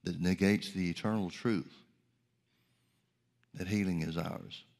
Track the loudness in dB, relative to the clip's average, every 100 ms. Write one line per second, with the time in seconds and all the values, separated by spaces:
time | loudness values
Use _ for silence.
0 | -4 0 0 4 4 4 0 -2 -2 0
1 | 0 0 -2 -2 0 0 -2 -14 -20 _
2 | _ _ _ _ _ _ _ _ _ _
3 | _ _ _ _ _ -8 0 2 2 2
4 | 0 -2 -4 -6 -10 -16 -20 _